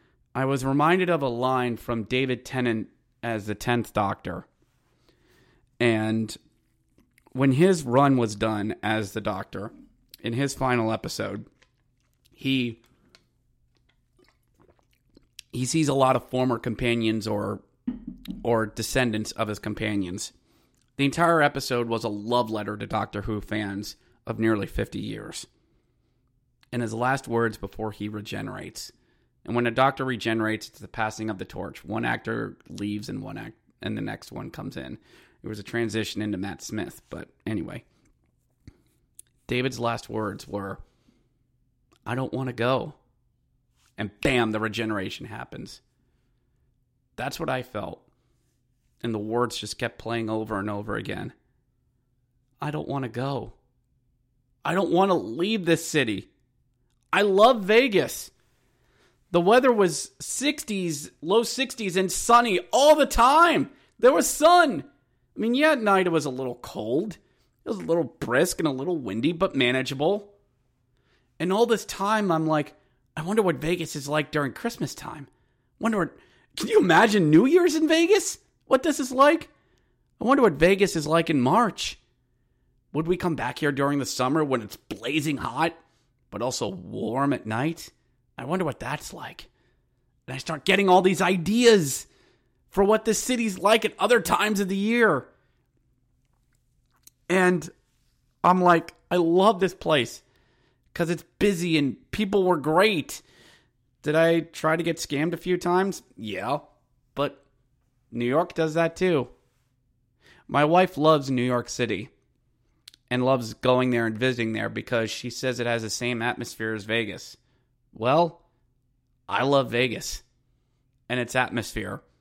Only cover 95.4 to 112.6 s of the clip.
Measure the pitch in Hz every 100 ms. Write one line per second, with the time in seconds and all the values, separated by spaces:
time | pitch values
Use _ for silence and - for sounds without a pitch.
95.4 | _ _ _ _ _ _ _ _ _ _
96.4 | _ _ _ _ _ _ _ _ - 185
97.4 | 180 180 151 - _ _ _ _ _ _
98.4 | 175 180 180 170 165 - _ 180 165 175
99.4 | 202 185 180 - 165 151 113 - _ _
100.4 | _ _ _ _ _ - 165 170 - _
101.4 | 202 170 175 156 139 - _ - 202 202
102.4 | 185 165 151 165 220 170 - - - _
103.4 | - _ _ _ _ _ 151 156 165 170
104.4 | 160 - 156 165 170 - - 139 165 160
105.4 | 180 180 180 180 196 - - - 107 92
106.4 | 110 151 - _ _ _ _ - 143 -
107.4 | _ _ _ _ _ _ _ 117 120 147
108.4 | 175 - 160 160 165 165 185 151 120 _
109.4 | _ _ _ _ _ _ _ _ _ -
110.4 | - 139 151 175 185 139 156 151 135 123
111.4 | 127 120 - - 113 95 123 _ _ _
112.4 | _ _